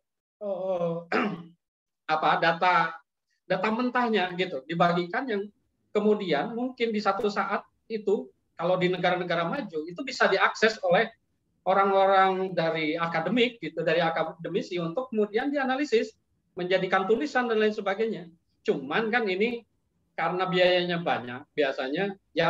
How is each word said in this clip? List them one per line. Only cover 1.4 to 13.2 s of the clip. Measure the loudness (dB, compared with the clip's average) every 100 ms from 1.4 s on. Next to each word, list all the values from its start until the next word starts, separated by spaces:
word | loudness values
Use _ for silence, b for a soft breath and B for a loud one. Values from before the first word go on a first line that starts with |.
| -14 _ _ _ _ _ -4
apa, | 0 0 2
data, | 2 2 2 2 2 -4 _ _ _ _ -4
data | -2 0
mentahnya | 0 0 0 2 2 0 -2
gitu, | -4 -4 -4
dibagikan | 2 2 2 -2 -4 -4
yang | -4 -6 _ _ _ _
kemudian | 0 2 2 2 0 -2
mungkin | -4 -6 -2 -2
di | 0
satu | 0 0 0
saat | -2 -4 -4 -8 _ -10
itu, | -6 -2 -2 -2 _ _
kalau | -6 -2 0
di | 0
negara-negara | 0 0 0 -2 -2 -2
maju, | -4 -6 -8 -8
itu | -10 -6
bisa | 2 2
diakses | 4 2 2 2 2
oleh | 2 4 2 -4 _ _ _ _
orang-orang | 0 4 4 6 6 6 6 2 -2
dari | -2 0 0 -2
akademik | -2 -2 -2